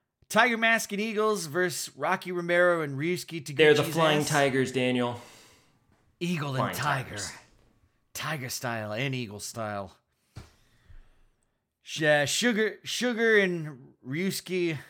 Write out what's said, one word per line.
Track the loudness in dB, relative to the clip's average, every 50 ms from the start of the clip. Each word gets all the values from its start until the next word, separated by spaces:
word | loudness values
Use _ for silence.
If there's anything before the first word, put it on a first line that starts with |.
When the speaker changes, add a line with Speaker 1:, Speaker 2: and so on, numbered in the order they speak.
| _ _ _ _ _ -2
Speaker 1:
Tiger | 2 2 2 4 2
Mask | 2 2 2 2 0 -2 -4 -4
and | -4
Eagles | -4 -4 -2 -2 0 0 -2 -2 -4
versus | -4 -2 -2 -2 -2 -2 -6 -8 -10 -8
Rocky | -4 -2 -2 -2 -2 -4 -6
Romero | -6 -6 -2 0 2 4 4 4 2 0 -2
and | -4 -4 -4
Ryusuke | -4 -2 -2 -4 -6 -8 -10 -12 -10
Taguchi's | -4 4
Speaker 2:
They're | 6 8 8 8
the | 8 4
Flying | 2 2 2 4 4 4 2
Speaker 1:
ass. | 2 2
Speaker 2:
Tigers, | 2 4 4 4 2 2 0 0
Daniel. | 0 0 0 2 2 2 0 -2 -4 -6 -12 -18 -20 -20 -20 -20 _ _ _ _ _ _ _ _ _ _ _ _ _ _
Speaker 1:
Eagle | -4 -2 -2 -2 -2 -2
and | -2
Speaker 2:
Flying | 0 -2 -2 -2
Speaker 1:
Tiger. | -2 -2 -2 -2 -2 -4 -8
Speaker 2:
Tigers. | -10 -10 -10 -10 -12 -14 -20 _ _ _ _ _ _ _ _ _ _ _ _ _ -12
Speaker 1:
Tiger | -10 -8 -6 -6 -6 -6 -8
style | -8 -6 -6 -4 -4 -4 -4 -4 -4
and | -4 -2 -2 -2
Eagle | -4 -6 -8 -10 -10
style. | -12 -10 -8 -6 -6 -6 -6 -6 -8 -10 -14 _ _ _ _ _ _ _ _ -20 -20 -20 _ _ _ _ _ _ _ -20 -20 -20 -20 _ _ _ _ _ _ _ _ _ _ _ _ _ _ _
Sh-, | _ -12 -6 0 2
uh, | 4 4 4 4
Sugar, | 2 0 0 2 2 2 2 0 0 -2 -6 -8
Sugar | -8 -6 -2 -2 -2 0 2 4 4 6 6
and | 4 4 0 -4 -6 -8 -12 -14 -20 -20 -20 _ -10
Ryusuke | -8 -4 -2 -2 -2 -4 -4 -6 -6 -4 -2 -2 -2 -4 -6 -10